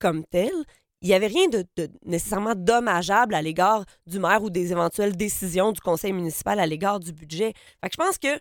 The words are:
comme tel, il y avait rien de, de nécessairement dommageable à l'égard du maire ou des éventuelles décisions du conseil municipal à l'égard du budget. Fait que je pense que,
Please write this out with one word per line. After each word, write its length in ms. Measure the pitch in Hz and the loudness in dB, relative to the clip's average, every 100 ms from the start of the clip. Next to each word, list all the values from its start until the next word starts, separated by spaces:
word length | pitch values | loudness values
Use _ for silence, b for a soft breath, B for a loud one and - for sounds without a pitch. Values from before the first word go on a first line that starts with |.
comme 240 | 190 156 | 0 0
tel, 260 | 160 180 214 370 294 b b _ | -2 0 0 -2 -8 b b _
il 80 | 175 | 2
y 40 | |
avait 140 | 190 208 | 4 4
rien 220 | 269 370 | 2 2
de, 180 | 226 180 - | 2 -4 -6
de 140 | 151 - - | -8 -8 -4
nécessairement 480 | 170 - 202 214 214 | -4 -2 -2 -2 0
dommageable 800 | 175 233 240 175 175 202 240 | 2 2 4 0 2 2 2
à 80 | 180 | 0
l'égard 420 | 156 160 185 220 190 b 170 | -2 2 2 2 -2 b -10
du 120 | 190 | -4
maire 240 | 185 208 | 2 2
ou 60 | 208 | 2
des 240 | 180 175 | -2 -2
éventuelles 420 | 175 170 - 202 | 0 0 0 -2
décisions 560 | 180 208 - 190 175 208 | 0 -2 -4 -4 0 0
du 100 | 208 | 0
conseil 340 | - 165 202 | -2 -2 -2
municipal 440 | 190 170 - - 208 | -4 -4 -4 -2 0
à 80 | 165 | 0
l'égard 320 | 156 196 202 | -2 -2 -2
du 140 | 170 | -6
budget. 400 | 156 156 160 220 - b b | -14 -10 -4 -4 -4 b b
Fait 80 | 196 | -8
que 20 | |
je 100 | - | -2
pense 140 | 349 370 | -2 0
que, 120 | 262 233 | -2 -4